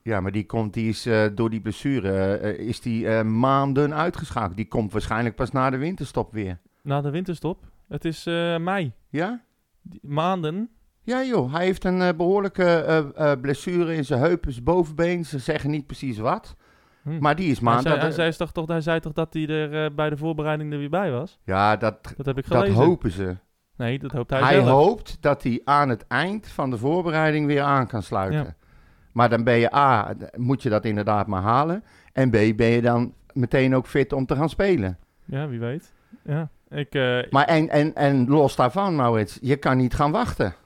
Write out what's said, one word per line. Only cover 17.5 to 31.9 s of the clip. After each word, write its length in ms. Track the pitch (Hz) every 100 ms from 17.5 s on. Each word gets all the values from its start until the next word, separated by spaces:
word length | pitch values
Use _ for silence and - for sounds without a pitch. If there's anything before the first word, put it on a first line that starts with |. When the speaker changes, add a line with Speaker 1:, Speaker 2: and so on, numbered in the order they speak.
Speaker 1:
is 80 | 107
Speaker 2:
Hij 60 | 117
zei, 40 | 120
Speaker 1:
maandag 180 | 139 147
Speaker 2:
hij 100 | 160
zei 220 | 160 165
toch, 180 | 160 165
toch, 160 | - 160
hij 140 | 165
zei 180 | 156 165
toch 140 | 160
dat 200 | 151 160
hij 140 | 156 151
er, 380 | 156 151 151
eh, 100 | 156
bij 140 | 147 151
de 80 | 147
voorbereiding 540 | 160 160 151 151 151
er 60 | 147
weer 100 | 143
bij 220 | 170 190
was? 280 | 123 175 _
Speaker 1:
Ja, 320 | - 95 104
dat, 380 | 107 110 - - -
Speaker 2:
Dat 80 |
heb 120 | 139 135
ik 100 | -
Speaker 1:
dat 80 | 123
Speaker 2:
gelezen. 220 | 101 107
Speaker 1:
hopen 280 | 156 175 107
ze. 260 | 90 92 90 _ _ _ -
Speaker 2:
Nee, 220 | 120 135
dat 120 | 139
hoopt 180 | 123 117
hij 100 | 135
Speaker 1:
Hij 120 | 127
Speaker 2:
zelf. 140 | 143 123
Speaker 1:
hoopt 480 | 135 170 226 - -
dat 220 | 151 143
hij 180 | 127 117
aan 260 | - 143 139
het 180 | 110 -
eind 400 | 123 175 208 -
van 220 | - 135
de 80 | 120
voorbereiding 680 | 127 175 170 156 156 151
weer 160 | 143 143
aan 260 | 143 139 123
kan 160 | 113
sluiten. 360 | - 107 95 151
Speaker 2:
Ja. 120 | 80 - _ - _ _ _
Speaker 1:
Maar 180 | 117 120
dan 140 | 117
ben 120 | 117 117
je 180 | 117
A, 380 | 139 139 113 101 98 -
moet 260 | - 123 135
je 60 | 127
dat 160 | 107
inderdaad 420 | 110 104 104 104 98
maar 140 | 92
halen. 420 | 101 123 160 190 -